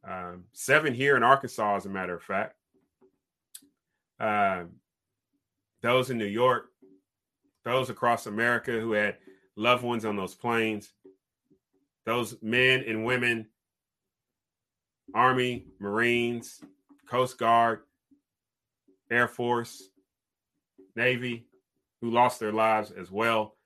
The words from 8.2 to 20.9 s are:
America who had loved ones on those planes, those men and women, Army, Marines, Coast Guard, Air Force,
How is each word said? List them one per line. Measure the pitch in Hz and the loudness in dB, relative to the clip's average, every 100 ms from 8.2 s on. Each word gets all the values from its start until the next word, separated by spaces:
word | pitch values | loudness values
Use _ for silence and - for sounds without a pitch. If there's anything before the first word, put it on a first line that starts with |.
| - | -2
America | 104 117 117 120 | -2 0 0 -2
who | 117 113 | -4 -2
had | 104 104 101 - - _ - | 0 0 -4 -16 -20 _ -2
loved | 113 123 | 2 2
ones | 120 117 107 | 2 -4 -2
on | 104 | -4
those | 92 - | -6 -8
planes, | 120 117 110 107 - _ - _ _ _ _ _ _ _ _ _ - | -2 0 0 -2 -10 _ -20 _ _ _ _ _ _ _ _ _ -6
those | 120 117 - | -4 -4 -8
men | 110 123 127 131 110 | -2 2 4 2 0
and | 110 113 | -4 -2
women, | 127 120 117 110 _ _ _ _ _ _ _ _ _ _ _ _ _ _ _ - 104 | 0 0 -2 -6 _ _ _ _ _ _ _ _ _ _ _ _ _ _ _ -10 2
Army, | 123 127 123 120 - _ | 2 2 -2 -4 -12 _
Marines, | 101 104 117 120 120 120 113 - - _ _ _ _ | -4 0 2 2 0 -4 -10 -20 -20 _ _ _ _
Coast | 123 123 - | -2 -2 0
Guard, | 113 117 117 110 _ _ _ _ _ _ _ _ _ _ _ _ _ | 4 6 4 0 _ _ _ _ _ _ _ _ _ _ _ _ _
Air | 120 120 | 0 0
Force, | - 120 120 117 - - _ _ _ _ _ _ _ _ _ 95 | 0 -2 -2 -2 -14 -20 _ _ _ _ _ _ _ _ _ -16